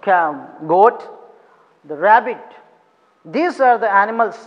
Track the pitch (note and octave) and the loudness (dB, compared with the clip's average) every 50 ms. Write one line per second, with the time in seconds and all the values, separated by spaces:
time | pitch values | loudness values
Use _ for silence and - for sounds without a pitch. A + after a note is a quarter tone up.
0 | - G3+ F#3+ F3 E3+ D#3 D3+ C#3 - - - - D#3 D#3 D#3+ F3+ G3+ A#3+ B3 - | -2 0 0 2 2 0 -4 -8 -12 -18 -18 -12 -4 0 2 4 4 4 2 0
1 | - - - - - - _ _ _ _ _ _ _ _ _ _ _ D3 D3+ C#3+ | -8 -18 -20 -20 -20 -20 _ _ _ _ _ _ _ _ _ _ _ -16 -10 -4
2 | E3 G3+ G#3+ A#3+ A3 - - B2 - - - - - _ _ _ _ _ _ _ | 0 2 2 2 2 -2 -8 -12 -14 -20 -20 -20 -20 _ _ _ _ _ _ _
3 | _ _ _ _ _ E3 D#3 C4 D#4+ F4+ C#4+ - C4+ B3+ A#3+ A3 G#3 A3 G3 G3 | _ _ _ _ _ -8 -4 -4 -2 -2 -2 0 2 2 2 2 0 0 2 2
4 | G3+ G#3+ A3+ A3+ A#3 G#3 F3 - - | 0 0 0 -2 -4 -4 -4 -8 -18